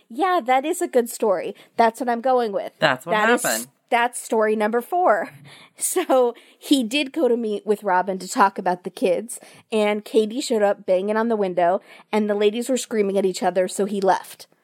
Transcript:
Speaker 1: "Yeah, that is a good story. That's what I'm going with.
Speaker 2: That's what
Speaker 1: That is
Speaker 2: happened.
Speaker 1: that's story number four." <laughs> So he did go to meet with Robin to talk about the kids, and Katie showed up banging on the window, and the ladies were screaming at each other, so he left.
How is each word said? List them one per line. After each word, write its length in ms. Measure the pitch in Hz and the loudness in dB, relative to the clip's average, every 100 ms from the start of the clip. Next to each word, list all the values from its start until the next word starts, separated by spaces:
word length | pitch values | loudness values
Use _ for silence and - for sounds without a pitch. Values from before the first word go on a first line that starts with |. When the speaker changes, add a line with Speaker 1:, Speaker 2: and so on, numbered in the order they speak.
| _ | _
Speaker 1:
"Yeah, 300 | 226 370 359 | -4 0 0
that 200 | 233 262 294 | 2 0 2
is 160 | 339 | -4
a 60 | 349 | 0
good 200 | 254 240 | 0 0
story. 460 | - 220 180 139 - - - | -2 0 0 -2 -12 -16 0
That's 240 | 226 - | 0 2
what 80 | 247 | -4
I'm 120 | 233 | -2
going 320 | 247 254 233 | 2 2 0
with. 200 | 196 90 - | -4 -6 0
Speaker 2:
That's 280 | 156 131 165 | 0 0 0
what 60 | |
Speaker 1:
That 180 | 190 220 | 0 2
is 120 | 240 | 2
Speaker 2:
happened. 260 | 143 113 120 _ _ | 0 -4 -6 _ _
Speaker 1:
that's 320 | 233 240 - | 0 0 -4
story 340 | - 226 214 214 | -4 0 2 2
number 240 | 214 240 | 0 -2
four." 480 | 233 349 359 208 - | -2 0 2 2 0
<laughs> 60 | - - - - - | -12 -20 -20 -20 -8
So 540 | - - 320 262 247 233 - _ | -4 -4 0 2 2 -2 -18 _
he 240 | - 285 | 0 0
did 300 | 220 277 269 | 2 -2 -4
go 160 | 311 262 | -2 0
to 80 | 240 | 0
meet 280 | 226 202 | -2 -6
with 200 | - 202 | -2 -2
Robin 340 | 202 180 190 190 | 0 0 0 -6
to 100 | 185 | -6
talk 300 | 254 196 - | 2 2 2
about 240 | 185 180 | -4 -4
the 60 | 196 | -6
kids, 480 | - 202 170 226 - - - _ | -4 0 0 -4 -14 -18 -20 _
and 340 | 220 208 214 | 0 0 -2
Katie 360 | 208 247 214 233 | 0 0 0 -4
showed 220 | - 226 | -2 2
up 220 | 202 202 202 | 2 0 0
banging 300 | 185 202 214 | 0 0 0
on 120 | 226 | 0
the 80 | 220 | 0
window, 440 | 190 180 170 196 - - - | 0 2 2 0 -4 -20 -4
and 180 | 214 208 | -2 0
the 60 | |
ladies 340 | 208 208 220 240 | 2 2 0 -2
were 80 | 247 | -4
screaming 400 | - 220 196 196 | -2 -2 0 2
at 80 | |
each 180 | 190 180 | 0 0
other, 240 | 185 180 185 | 0 0 -2
so 160 | - | -2
he 160 | 196 196 | -2 0
left. 460 | 190 175 - - - _ | 2 0 -2 -20 -20 _